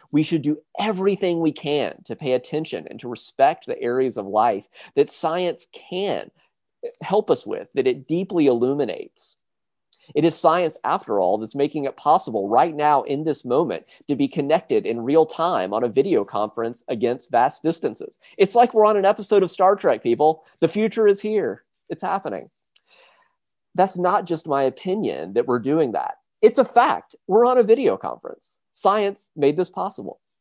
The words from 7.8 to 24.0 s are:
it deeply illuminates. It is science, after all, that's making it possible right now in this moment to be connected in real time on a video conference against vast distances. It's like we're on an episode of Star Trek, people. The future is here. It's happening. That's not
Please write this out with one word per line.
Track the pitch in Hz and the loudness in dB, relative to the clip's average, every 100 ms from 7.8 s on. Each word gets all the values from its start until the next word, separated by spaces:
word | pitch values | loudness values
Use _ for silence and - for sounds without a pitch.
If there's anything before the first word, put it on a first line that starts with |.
| 127 | -2
it | 127 127 | -2 -2
deeply | 160 190 175 139 | -4 -2 0 2
illuminates. | 120 123 143 127 - - - - _ _ _ _ _ _ - _ | 2 0 0 -4 -6 -14 -20 -20 _ _ _ _ _ _ -20 _
It | 147 160 | 0 0
is | 160 | 2
science, | 170 165 170 - | 2 2 0 -4
after | - 175 - 104 | -4 -4 -2 -2
all, | 90 107 | 0 -2
that's | 110 139 | -6 -4
making | 143 151 139 | -4 -2 -8
it | - | -4
possible | 147 156 - 110 98 | 0 2 0 -4 0
right | 117 170 151 | 2 2 0
now | 147 143 | 2 2
in | - 139 | 0 -4
this | 160 143 123 | -4 -6 -2
moment | 123 165 85 - _ - | -2 0 -4 -10 _ -6
to | 139 | -2
be | 139 | -2
connected | - 139 160 - 117 101 | -2 0 0 2 2 2
in | 117 | 0
real | 117 156 156 | 2 2 2
time | - 165 156 92 | 0 -2 0 -2
on | 104 120 | -2 0
a | |
video | 107 196 139 101 | 2 2 0 0
conference | 104 107 - 117 120 - | -4 -4 -4 -8 -8 -10
against | 117 120 123 - | -4 -2 -2 -2
vast | 120 127 - | 0 0 0
distances. | 156 160 131 - - - _ - | -4 -4 -4 -8 -14 -18 _ 0
It's | 190 240 | 2 4
like | 240 | 4
we're | 226 214 | 6 4
on | 214 | 4
an | 190 | 2
episode | 208 202 208 | 0 2 2
of | 185 | 2
Star | - 190 202 | 2 2 4
Trek, | - 113 | 2 0
people. | 120 117 151 160 _ _ | 0 2 2 0 _ _
The | 165 | -2
future | 202 220 220 214 | 0 -2 2 2
is | 196 | 2
here. | 214 214 139 95 _ _ - | 0 -2 -2 -6 _ _ -14
It's | 165 | -10
happening. | 180 185 156 95 58 _ _ _ _ _ _ _ _ _ _ _ _ - | -6 -6 -6 -10 -12 _ _ _ _ _ _ _ _ _ _ _ _ -2
That's | 190 | 0
not | 185 | 0